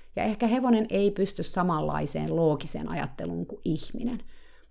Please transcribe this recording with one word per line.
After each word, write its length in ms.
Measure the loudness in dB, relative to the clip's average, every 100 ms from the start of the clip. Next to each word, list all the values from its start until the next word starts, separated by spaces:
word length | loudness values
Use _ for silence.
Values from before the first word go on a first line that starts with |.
| -10 -2
ja 80 |
ehkä 240 | -2 2 2
hevonen 380 | 4 4 4 4
ei 220 | 2 2
pysty 320 | 2 0 -2
samanlaiseen 920 | -2 0 2 2 0 0 -2 -2 0 2
loogiseen 540 | 4 2 -2 -6 -4
ajatteluun 560 | -4 -4 -6 -6 -4 -6
kuin 160 | -4 -2
ihminen. 580 | -2 -4 -4 -4 -4 -8 -14 -18 -20 -6